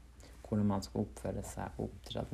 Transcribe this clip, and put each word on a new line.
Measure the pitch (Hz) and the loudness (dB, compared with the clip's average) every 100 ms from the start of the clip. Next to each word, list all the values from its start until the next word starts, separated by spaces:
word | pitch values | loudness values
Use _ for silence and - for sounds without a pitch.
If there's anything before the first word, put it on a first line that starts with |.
| - - - - - | -20 -18 -18 -14 2
hvordan | 107 104 | 6 6
man | 98 | 4
skal | - 107 104 | 2 0 0
oppføre | - 98 104 95 | -2 -4 -2 -4
seg | - 95 - | -4 -4 -2
og | 107 | -4
oppdra | - - - - | -4 -6 -4 -2